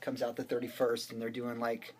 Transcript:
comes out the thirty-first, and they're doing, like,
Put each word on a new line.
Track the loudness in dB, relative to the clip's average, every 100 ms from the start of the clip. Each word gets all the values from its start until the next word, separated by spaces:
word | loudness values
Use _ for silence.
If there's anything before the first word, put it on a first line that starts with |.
comes | -4 0
out | 0 0
the |
thirty-first, | 0 0 0 2 4 4 -2
and | -4
they're | -2
doing, | -2 -2 0
like, | 0 0 -4 -16